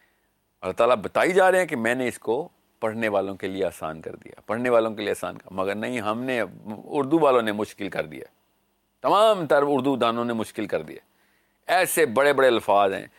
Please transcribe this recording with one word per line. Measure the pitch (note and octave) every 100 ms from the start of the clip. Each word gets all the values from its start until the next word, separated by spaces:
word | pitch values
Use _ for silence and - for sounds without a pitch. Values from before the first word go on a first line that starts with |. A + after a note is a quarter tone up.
| _ _ _ _ _ _
اللہ | F#2
تعالیٰ | F#2 A#2 A#2+
بتائی | F2 - C3+
جا | F#3 F#3
رہے | F#3
ہیں | F3
کہ | C#3+
میں | A2+ B2
نے | B2
اس | -
کو | - A#2+ F3 _ _ _
پڑھنے | A2 A2 A2+
والوں | G2+ F#2+ F#2+
کے | G2
لیے | F#2+ F2+
آسان | - D#2+ D#2+
کر | - -
دیا، | - - -
پڑھنے | A2 B2
والوں | A#2 A2+ G#2+
کے |
لیے | G2+
آسان | F#2 F#2 -
کر، | -
مگر | F#2 F#2+ G#2
نہیں، | A#2 B2
ہم | G#2 A2+
نے، | C3 B2 F#2+ - G2+
اردو | G2+ - D3 C3+ E3
والوں | D3 B2+
نے | A2
مشکل | G#2 G#2 - G2
کر | E2+ D#2
دیا، | C#2+ - _ _ _ _ _ _ _
تمام | C3 F#3 A3 G3+ D3+
تر | C#3+ C#3+
اردو | C#3+ C3 C3
دانوں | A#2 A#2 A#2+
نے |
مشکل | A2+ G#2+ - G#2
کر | E2+
دیا۔ | D#2 C2+ _ _ _ _ _ _ -
ایسے | F3 F3+ - D3
بڑے | A2+ C#3+
بڑے | C3+ C3
الفاظ | A#2 - G2+ G2+
ہیں، | F#2+ -